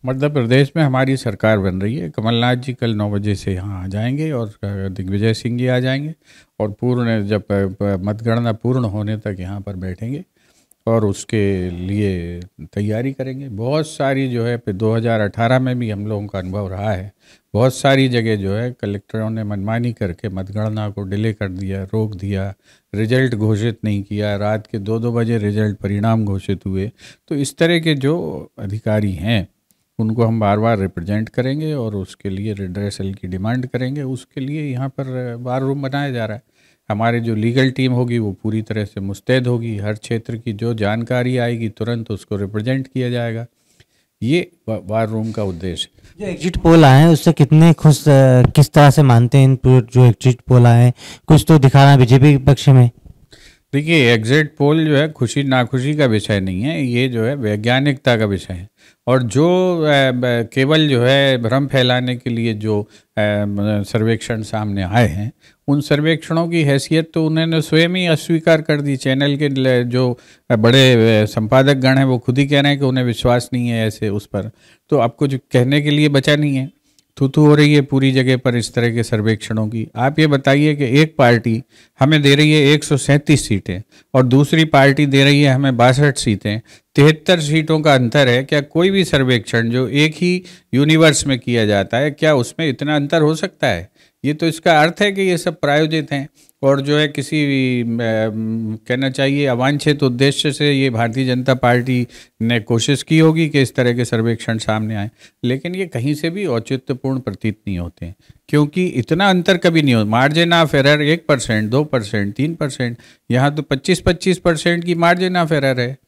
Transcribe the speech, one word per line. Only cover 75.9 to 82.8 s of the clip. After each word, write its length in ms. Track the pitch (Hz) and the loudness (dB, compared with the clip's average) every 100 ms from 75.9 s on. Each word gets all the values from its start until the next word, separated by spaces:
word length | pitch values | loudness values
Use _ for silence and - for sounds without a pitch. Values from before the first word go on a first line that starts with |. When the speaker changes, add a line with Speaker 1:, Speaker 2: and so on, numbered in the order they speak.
| 147 151 | 2 2
Speaker 1:
बचा 260 | 139 143 147 | 2 2 0
नहीं 200 | 147 135 | 0 -2
है। 220 | 135 _ _ _ _ - | -6 _ _ _ _ -4
थू-थू 240 | 135 156 151 | 0 4 6
हो 100 | 147 | 6
रही 180 | 151 | 6
है 80 | 147 | 4
पूरी 300 | 139 135 135 | 2 0 2
जगह 260 | 131 127 127 | 2 2 0
पर 180 | 127 120 | 0 -2
इस 180 | 110 | -2
तरह 200 | - 120 | -2 -2
के 100 | 117 | -2
सर्वेक्षणों 640 | 113 110 107 107 - 113 110 | -2 -2 0 -2 -4 -4 -4
की। 200 | 113 - - | -6 -8 -4
आप 240 | 131 151 | -2 0
ये 80 | 156 | 2
बताइए 480 | 139 135 139 151 143 | 2 2 2 2 0
कि 100 | 131 | 0
एक 300 | 139 156 - | 2 2 4
पार्टी 460 | 123 117 120 113 - _ _ _ | 4 4 2 -4 -6 _ _ _
हमें 220 | 139 156 | 2 4
दे 140 | 143 139 | 4 4
रही 160 | 151 | 4
है 80 | 156 | 4
एक 220 | 139 151 | 4 2